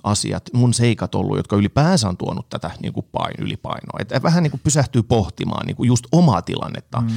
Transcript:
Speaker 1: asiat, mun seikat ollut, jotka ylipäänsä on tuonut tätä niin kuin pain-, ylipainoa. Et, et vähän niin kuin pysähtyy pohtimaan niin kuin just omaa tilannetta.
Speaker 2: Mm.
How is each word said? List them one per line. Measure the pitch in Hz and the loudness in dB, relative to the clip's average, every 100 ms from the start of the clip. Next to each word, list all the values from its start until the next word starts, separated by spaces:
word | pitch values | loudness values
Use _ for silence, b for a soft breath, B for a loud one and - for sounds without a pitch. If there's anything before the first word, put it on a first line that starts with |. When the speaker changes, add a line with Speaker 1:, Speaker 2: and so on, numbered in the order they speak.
Speaker 1:
asiat, | 101 104 104 92 - | -2 -2 -2 -6 -2
mun | 120 123 | 2 2
seikat | 113 120 107 90 101 | 4 2 0 -2 -2
ollut, | 95 98 | -2 -2
jotka | - 104 | 0 2
ylipäänsä | 104 - 160 190 104 | 2 2 2 2 0
on | 90 | -2
tuonut | - - - | -6 -6 -8
tätä | - 80 - | -10 -10 -8
niin | - | -8
kuin | - - | -8 -6
pain-, | - - - | -6 -6 -6
ylipainoa. | 98 104 120 - - - | -8 -8 -8 -10 -10 -8
Et, | - | -6
et | 131 | -2
vähän | 170 170 | 2 2
niin | 151 | 2
kuin | 139 | 0
pysähtyy | 156 151 127 120 | 0 2 2 2
pohtimaan | 110 117 87 - - 104 - | 2 2 0 -4 -6 -4 -4
niin | - | 0
kuin | 123 | 2
just | 123 - | 2 2
omaa | 165 170 90 | 4 6 4
tilannetta. | - - 90 - - - | 0 -6 -6 -10 -8 -4
Speaker 2:
Mm. | 113 | -2